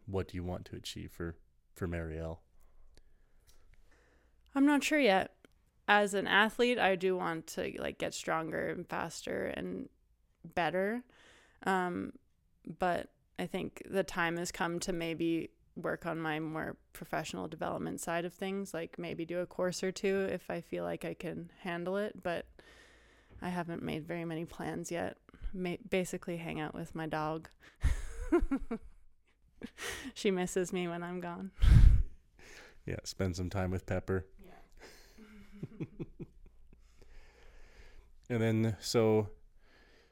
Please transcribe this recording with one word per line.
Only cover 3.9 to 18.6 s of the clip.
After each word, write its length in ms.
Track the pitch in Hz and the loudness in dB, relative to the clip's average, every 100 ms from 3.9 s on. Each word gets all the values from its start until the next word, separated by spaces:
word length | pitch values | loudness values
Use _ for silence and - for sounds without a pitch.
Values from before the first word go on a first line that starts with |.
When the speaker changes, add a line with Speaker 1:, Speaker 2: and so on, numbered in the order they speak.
| - _ _ _ _ _ | -20 _ _ _ _ _
Speaker 2:
I'm 120 | 277 285 | 4 6
not 160 | 285 | 6
sure 160 | 269 302 | 4 4
yet. 340 | 240 190 - _ - _ _ _ - | 6 6 4 _ -20 _ _ _ 4
As 260 | 208 208 | 6 6
an 120 | 196 175 | 0 4
athlete, 520 | 196 220 - 247 247 | 6 4 4 2 4
I 180 | 185 190 | 4 4
do 200 | 190 185 | 2 0
want 300 | 175 165 160 | -2 -4 -6
to, 240 | - - - | -6 -6 -4
like, 200 | - - | -6 -4
get 160 | 165 | -4
stronger 540 | - - 160 160 156 170 | -4 -2 -2 -2 -2 -2
and 200 | 175 170 | -4 -6
faster 640 | 180 165 - - - - | -4 -6 -6 -6 -4 -4
and 340 | - 185 180 - _ _ _ _ _ 165 | -4 -6 -8 -10 _ _ _ _ _ -8
better. 500 | - 160 180 196 240 - - - - - - | -2 0 0 0 -2 -8 -18 -20 -20 -20 -6
Um, 500 | - 190 180 175 98 - _ _ _ _ - 160 | 0 2 2 -2 -6 -10 _ _ _ _ -16 -2
but 320 | 185 170 - _ _ - | 0 0 -4 _ _ -8
I 80 | 180 | -4
think 360 | 190 175 - - | -4 -6 -8 -4
the 140 | 190 | -2
time 340 | 185 185 170 170 | -2 0 0 0
has 120 | 175 | -4
come 300 | - 175 170 | -4 -2 -2
to 120 | 196 | -4
maybe 580 | 170 165 160 165 165 - _ _ - | -4 -4 -2 0 0 -4 _ _ -8
work 300 | 170 160 170 | -6 -4 -4
on 120 | 165 | -4
my 220 | 160 151 | -2 -4
more 360 | 160 156 - - _ | -4 -6 -6 -10 _
professional 540 | - 170 156 156 180 180 | -16 -8 -6 -6 -6 -8
development 520 | 160 175 - 160 175 | -6 -6 -4 -6 -6
side 240 | - 170 | -4 -4
of 80 | 175 | -4
things, 400 | - 190 196 | -6 -6 -6